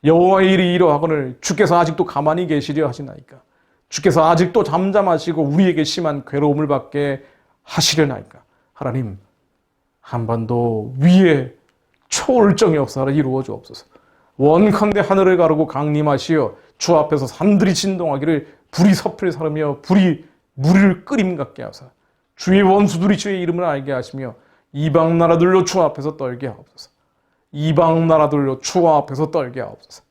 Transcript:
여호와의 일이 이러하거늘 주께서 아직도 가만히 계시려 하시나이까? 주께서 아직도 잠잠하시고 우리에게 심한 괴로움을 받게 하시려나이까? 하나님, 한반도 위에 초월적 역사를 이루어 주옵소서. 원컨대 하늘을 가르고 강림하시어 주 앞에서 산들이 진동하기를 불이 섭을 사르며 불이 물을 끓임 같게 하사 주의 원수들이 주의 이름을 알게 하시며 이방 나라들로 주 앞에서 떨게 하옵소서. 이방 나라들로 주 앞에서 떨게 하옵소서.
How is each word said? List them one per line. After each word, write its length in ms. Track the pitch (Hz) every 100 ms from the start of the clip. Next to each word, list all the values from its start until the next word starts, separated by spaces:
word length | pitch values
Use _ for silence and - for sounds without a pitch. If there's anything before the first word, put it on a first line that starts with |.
여호와의 480 | 143 165 180 190 190
일이 220 | 190 180
이러하거늘 640 | 175 175 143 165 156 131 123
주께서 380 | - 165 202 175
아직도 260 | 165 151
가만히 420 | - 139 147 165 175
계시려 400 | 151 - 151 147
하시나이까? 520 | 123 139 - 135 131 _ _ _ _ _
주께서 400 | - 180 147 160
아직도 360 | 170 180 220
잠잠하시고 800 | - 160 190 202 196 160 - 160
우리에게 420 | 143 151 185 160
심한 400 | 151 - 165 143
괴로움을 420 | - 143 147 143 151
받게 580 | 139 - 143 143 135 - _ _ _
하시려나이까? 800 | - - - 151 147 113 101 - _ _ _
하나님, 460 | _ 135 127 113 95 _ _ _ _ _ _ _ _
한반도 960 | - 120 113 113 113 120 120 113 110 131
위에 560 | 160 185 185 143 127 - _ _ _ _ _
초월적 680 | - - 254 208 202 208
역사를 380 | 156 135 - 135
이루어 280 | 143 131 131
주옵소서. 440 | 131 104 - - _ _ _ _ _ -
원컨대 640 | 143 165 208 202 208 202
하늘을 360 | - 196 185 180
가르고 300 | 165 156 156
강림하시어 880 | 135 151 147 151 135 - 160 117 - _ _
주 180 | - 165
앞에서 300 | 151 151 127
산들이 480 | - 190 202 180
진동하기를 800 | 180 196 185 165 139 151 151 147 _ _
불이 240 | - 190
섭을 380 | 190 - - 185
사르며 460 | 139 156 151 147 143
불이 460 | - 196 185 151 - _ _
물을 500 | - 147 190 196 185
끓임 320 | - 277 185 170
같게 260 | 135 -
하사 280 | 113 - 131 _ _ _ _ _
주의 260 | - 190
원수들이 540 | 190 196 202 165 196 202
주의 240 | 208 190
이름을 240 | 175 170
알게 280 | 175 139 135
하시며 420 | 131 120 135 131 - _ _ _
이방 440 | 139 156 160 160 170
나라들로 460 | 170 165 175 185
주 160 | 180 190
앞에서 340 | 156 147 143 151
떨게 300 | 131 120 135
하옵소서. 440 | 104 - - - _ _ _ _ _ _
이방 540 | 147 151 156 165 165 165
나라들로 520 | 160 147 147 139 131
주 260 | - 180 170
앞에서 440 | 151 143 135 151
떨게 300 | 160 131 123
하옵소서. 420 | 101 104 _ - _